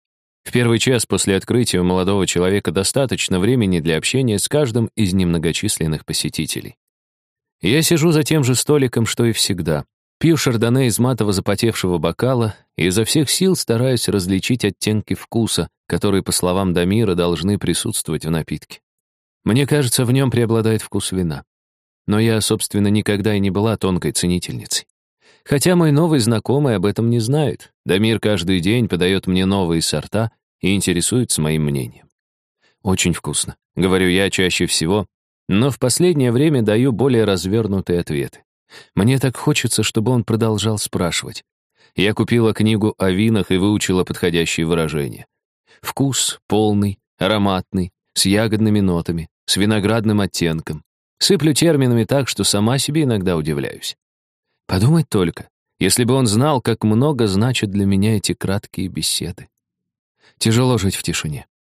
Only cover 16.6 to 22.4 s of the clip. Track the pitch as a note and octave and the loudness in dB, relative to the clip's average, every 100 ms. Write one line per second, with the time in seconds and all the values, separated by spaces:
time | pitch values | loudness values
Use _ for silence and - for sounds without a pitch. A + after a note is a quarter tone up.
16.6 | F#2+ E2+ F2+ G#2 G#2+ F2 F2 E2 F2+ G2+ | 0 0 0 2 0 0 0 0 -2 -2
17.6 | E2+ E2 - - - D#2 D#2 E2 D2+ D#2 | -2 -2 -4 -6 -6 -6 -2 -4 -4 -8
18.6 | - - _ _ _ _ _ _ - A#2 | -10 -20 _ _ _ _ _ _ -2 0
19.6 | C#3 D3+ B2+ - A#2+ C3 C3+ A#2 A2+ A2+ | 2 0 0 0 0 2 2 0 0 2
20.6 | A2 A2 - G2+ - F#2 F2 C#2+ - _ | 2 0 -2 -6 -4 -2 -2 -4 -12 _
21.6 | _ _ _ _ - G#2 A2+ A2 | _ _ _ _ -2 0 2 2